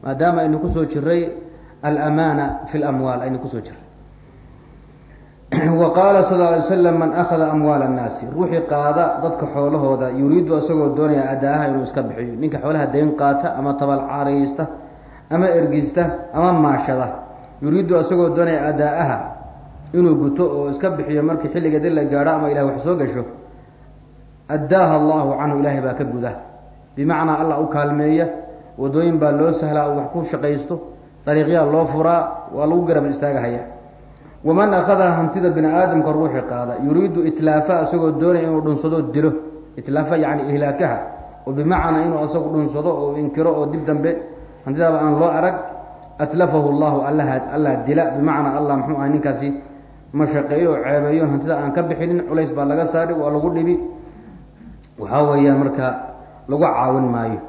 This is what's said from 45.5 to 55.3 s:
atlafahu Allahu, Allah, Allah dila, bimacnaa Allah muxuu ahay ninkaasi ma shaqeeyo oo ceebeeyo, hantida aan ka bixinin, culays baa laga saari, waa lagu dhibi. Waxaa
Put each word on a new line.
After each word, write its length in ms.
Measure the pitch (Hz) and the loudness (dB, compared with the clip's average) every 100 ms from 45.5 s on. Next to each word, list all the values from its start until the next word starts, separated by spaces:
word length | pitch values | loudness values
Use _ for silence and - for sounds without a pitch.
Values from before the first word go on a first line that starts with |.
| - - - - - - - | -2 -8 -12 -16 -20 -20 -6
atlafahu 500 | 147 156 180 160 143 | -4 2 2 4 2
Allahu, 260 | 143 151 139 | 2 2 0
Allah, 240 | 139 151 135 131 - | 0 0 0 -2 -2
Allah 320 | 147 147 127 | -2 0 0
dila, 320 | 127 147 165 - | 0 2 2 0
bimacnaa 400 | 151 147 143 139 | 0 2 0 0
Allah 180 | 151 139 | 0 0
muxuu 160 | 131 147 | 0 -2
ahay 140 | 139 | 0
ninkaasi 380 | 147 143 131 139 139 - - - - - | 0 0 -2 -4 -6 -10 -20 -20 -20 -8
ma 140 | 143 151 | -2 0
shaqeeyo 440 | 147 143 147 175 | 0 0 0 2
oo 100 | 143 | 0
ceebeeyo, 400 | 127 147 147 156 156 | 0 0 2 2 2
hantida 280 | 135 156 156 | 0 -2 -2
aan 140 | 143 | -2
ka 100 | 139 | -2
bixinin, 380 | 160 151 170 175 165 | -2 -2 -2 -2 0
culays 220 | 156 156 | -2 -2
baa 120 | 143 | -2
laga 220 | 139 151 160 | 0 0 0
saari, 280 | 165 165 | 0 0
waa 160 | 160 147 | 0 0
lagu 200 | 147 160 | 0 0
dhibi. 240 | 165 165 180 - - - - - 180 - - - - - - | 0 0 0 -2 -10 -18 -20 -20 -20 -20 -20 -20 -20 -20 -12
Waxaa 240 | 101 131 147 | -4 0 2